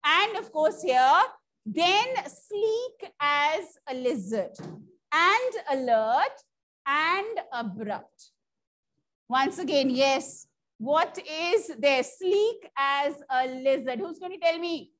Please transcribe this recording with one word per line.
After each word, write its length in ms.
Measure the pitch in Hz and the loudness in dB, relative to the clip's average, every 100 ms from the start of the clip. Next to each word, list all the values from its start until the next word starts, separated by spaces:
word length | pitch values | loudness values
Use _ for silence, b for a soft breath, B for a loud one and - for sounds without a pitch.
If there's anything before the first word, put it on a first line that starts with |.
And 340 | 294 330 415 440 | 4 2 2 -2
of 140 | - | -6
course 320 | 311 311 - | 0 0 0
here, 380 | 330 254 262 320 494 - _ _ - | 0 4 6 6 4 -2 _ _ -8
then 420 | 214 349 392 494 508 - | 0 2 2 0 -4 -8
sleek 840 | - - 415 440 440 508 _ 370 _ | -14 -10 -2 0 0 -4 _ -20 _
as 440 | 294 294 294 320 381 - - | 0 2 2 0 -6 -16 -10
a 60 | 254 | -4
lizard, 560 | 254 277 185 220 185 - - - - _ _ | -2 -2 -4 -4 -4 -8 -14 -14 -20 _ _
and 420 | 311 349 440 508 427 302 | 2 4 4 2 -4 -4
alert 720 | 269 254 226 220 254 466 - _ _ _ _ - | -2 2 2 4 2 2 -4 _ _ _ _ -2
and 540 | 285 320 370 415 453 - | 0 2 0 -2 -8 -8
abrupt. 800 | 247 233 196 214 196 - _ - _ _ _ _ _ _ _ _ _ _ | -6 -6 -8 -8 -8 -10 _ -20 _ _ _ _ _ _ _ _ _ _
Once 300 | 247 277 - | 0 0 -2
again, 300 | 311 294 269 | 0 2 2
yes. 580 | 254 277 269 269 - - _ _ _ | 2 2 2 -2 -14 -18 _ _ _
What 400 | 220 302 370 - - | 0 0 0 -4 -10
is 460 | 311 339 427 330 254 | -6 0 0 -2 0
there? 240 | 285 269 | 2 2
Sleek 680 | - - 370 403 427 440 - - | -2 -4 0 2 0 -2 -10 -4
as 360 | 277 277 285 285 - | -2 0 -2 -6 -4
a 180 | 262 262 | -2 -2
lizard. 520 | 262 269 262 247 247 | -2 0 0 0 -6
Who's 200 | 349 330 | -8 -8
going 140 | 359 | -12
to 60 | 370 | -2
tell 180 | 339 330 | 0 0
me? 340 | 339 320 185 _ | -4 -6 -10 _